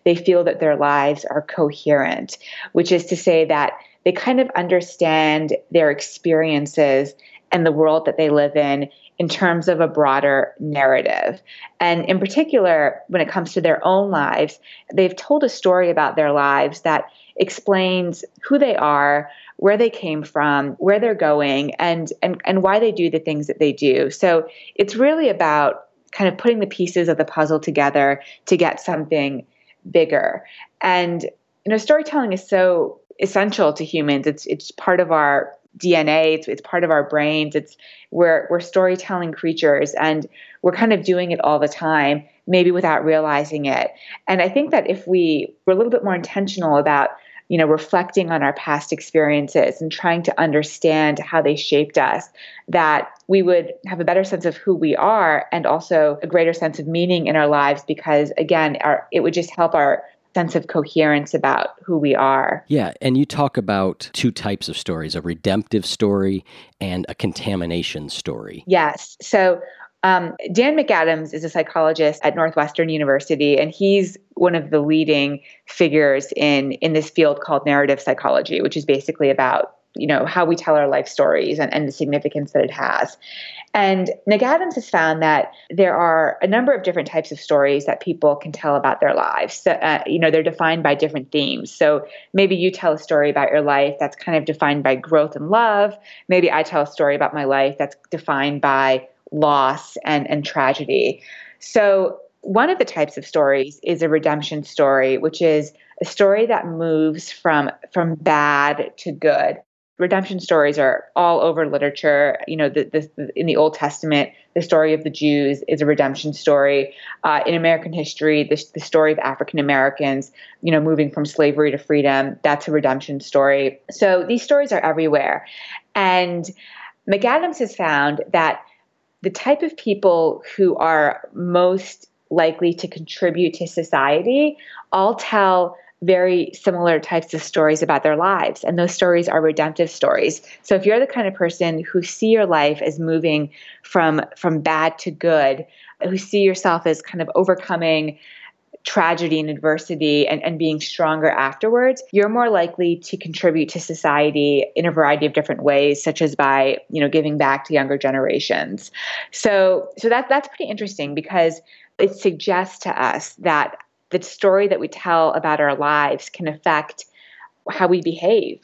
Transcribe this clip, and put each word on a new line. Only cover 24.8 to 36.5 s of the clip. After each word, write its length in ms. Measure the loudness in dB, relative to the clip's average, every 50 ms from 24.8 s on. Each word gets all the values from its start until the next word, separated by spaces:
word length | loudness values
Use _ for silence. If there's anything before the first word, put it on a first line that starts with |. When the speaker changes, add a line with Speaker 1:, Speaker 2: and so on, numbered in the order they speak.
| -2 -2 2
Speaker 1:
really 320 | 2 2 2 4 2 2 0
about 600 | 0 2 0 2 2 2 2 2 0 -2 -12 _ _ _ _ _
kind 200 | -4 0 0 0
of 60 | 0 0
putting 220 | 0 0 2 2
the 60 | -2
pieces 420 | -4 -2 -4 -4 -2 0 0 0 2
of 100 | 0 0
the 60 | -2
puzzle 360 | -2 0 -2 0 0 0 -2
together 600 | -2 -2 0 0 0 2 2 2 2 2 0 -2 -6 -18 -20 _ _
to 100 | 0 2
get 240 | 2 4 0 0 -4
something 640 | -6 -4 -4 -4 -2 -2 -2 -2 -2 -2 -6 -8 -12 _ _ _ _ _ _ _ _ 0
bigger. 540 | 2 2 2 4 2 0 0 0 -2 -6 -12 -16 -20 -20 -20 _ _ _
And, 420 | -2 0 2 2 0 -2 -4 -6
you 480 | -6 -10 -12 _ _ _ _ _ _ -2
know, 60 | -2
storytelling 560 | -2 2 2 2 2 2 -2 -4 -2 -2 -2
is 160 | -4 -6 -4 -2
so 520 | 2 2 4 4 2 2 0 -2 -6 -12 _ _ -8 -6
essential 520 | -6 -2 0 0 0 0 0 0 0 0
to 120 | 0 -2 -8
humans. 440 | -6 -4 -2 0 0 -2 0 -2 -4
It's, 180 | -4 -6 -8
it's 240 | -8 -8 -8 -8 -16
part 300 | -18 -6 0 0 2 2
of 100 | 2 2
our 420 | 2 2 2 2 2 0 -2 -4 -12 _ _ _ _
D 200 | -6 0 2 2
N 120 | 2 2 2
A. 260 | 2 2 2 2 0
It's, 120 | 0 -2
it's 140 | -8